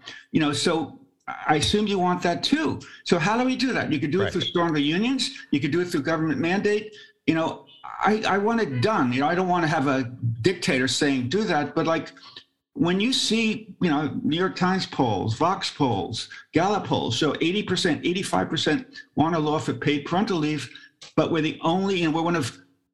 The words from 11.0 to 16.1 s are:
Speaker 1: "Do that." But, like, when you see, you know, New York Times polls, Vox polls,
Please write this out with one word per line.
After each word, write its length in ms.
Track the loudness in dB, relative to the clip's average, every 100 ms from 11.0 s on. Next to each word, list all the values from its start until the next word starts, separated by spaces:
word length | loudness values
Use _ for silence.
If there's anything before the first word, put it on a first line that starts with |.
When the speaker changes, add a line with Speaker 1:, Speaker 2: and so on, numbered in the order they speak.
| 2 2 0
Speaker 1:
"Do 140 | 0 0
that." 280 | 0 0
But, 140 | 0 0
like, 240 | 0 -2 -12 -20 -20 -20 _ _
when 260 | 0 2 2
you 140 | 2
see, 640 | 0 0 2 2 0 -6 -2
you 80 | 2
know, 280 | 2 0 -2
New 140 | -2 0
York 180 | 0 0
Times 300 | 0 0 -2
polls, 500 | 0 0 0 -2 0
Vox 340 | 0 0 -4
polls, 600 | -2 0 0 -4